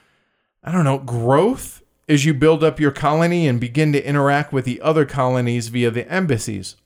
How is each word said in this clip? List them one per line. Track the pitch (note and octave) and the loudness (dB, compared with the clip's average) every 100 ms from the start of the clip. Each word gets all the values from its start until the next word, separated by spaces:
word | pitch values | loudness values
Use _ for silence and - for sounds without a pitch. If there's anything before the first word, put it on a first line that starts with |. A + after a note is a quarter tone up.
| _ _ _ _ _ _ | _ _ _ _ _ _
I | - | -4
don't | F3+ | 0
know, | D3 C3+ | 0 0
growth | C3+ A#2+ A#2 C#3 G3+ C4 - - _ _ - | -4 -4 2 4 2 0 -8 -18 _ _ 0
as | D3 D3 | 2 2
you | |
build | C#3+ D3+ D#3+ | 2 4 4
up | D#3 C#3+ | 2 2
your | D3 | 0
colony | C#3 D3 D#3 E3+ F3 D#3+ | 0 0 2 2 2 0
and | A#2+ | 0
begin | A#2 B2+ D#3 | -2 0 0
to | C#3+ C3+ | 0 0
interact | C#3+ C#3 C#3+ C#3+ | 0 2 2 0
with | C#3 B2+ | -4 -4
the | A#2 | -2
other | D3+ D#3 C#3 | 0 2 0
colonies | C#3 B2+ B2+ A#2+ A#2+ A2+ | 0 0 0 0 -2 -4
via | A#2+ A#2+ | -2 -2
the | A#2 A#2 | -2 -4
embassies, | F3+ F3+ A#2 A2 G2+ F#2 - | -4 -2 -2 -4 -8 -10 -18